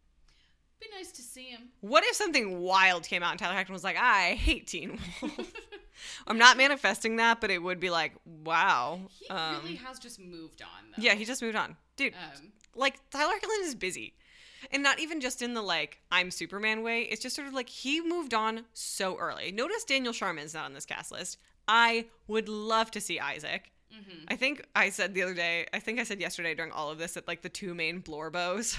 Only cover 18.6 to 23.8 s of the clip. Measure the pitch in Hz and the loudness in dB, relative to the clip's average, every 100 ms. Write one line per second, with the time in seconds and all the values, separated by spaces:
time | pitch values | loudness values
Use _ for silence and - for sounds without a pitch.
18.6 | 233 - - - 190 180 160 73 156 202 | -8 -12 -8 -4 -4 -2 -4 -4 -6 -4
19.6 | 302 440 453 269 247 226 196 160 151 156 | -2 -4 0 0 0 -2 -4 -4 -8 -8
20.6 | 143 139 - - - - 180 - _ _ | -10 -10 -10 -10 -10 -10 -10 -12 _ _
21.6 | - 226 233 233 233 _ - 220 214 214 | 4 6 6 4 -4 _ -4 -2 -2 -6
22.6 | 220 220 226 208 - 170 139 120 147 180 | 0 2 2 -4 -6 -4 -4 -6 -6 -8
23.6 | - _ | -10 _